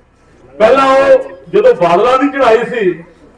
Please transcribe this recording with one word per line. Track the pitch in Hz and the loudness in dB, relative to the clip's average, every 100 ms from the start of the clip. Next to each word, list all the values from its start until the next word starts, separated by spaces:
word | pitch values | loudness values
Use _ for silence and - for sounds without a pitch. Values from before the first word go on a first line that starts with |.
| _ _ _ _ _ | _ _ _ _ _
ਪਹਿਲਾਂ | - 220 269 269 | -2 0 2 2
ਉਹ | 269 269 262 - - - | 0 2 2 0 -18 -6
ਜਦੋਂ | 190 247 226 | 0 0 2
ਬਾਦਲਾਂ | 170 175 247 254 | 0 0 0 0
ਦੀ | 285 | -2
ਚੜ੍ਹਾਈ | 285 240 220 - | -2 0 0 -2
ਸੀ | 233 185 165 - _ _ | -6 -4 -6 -10 _ _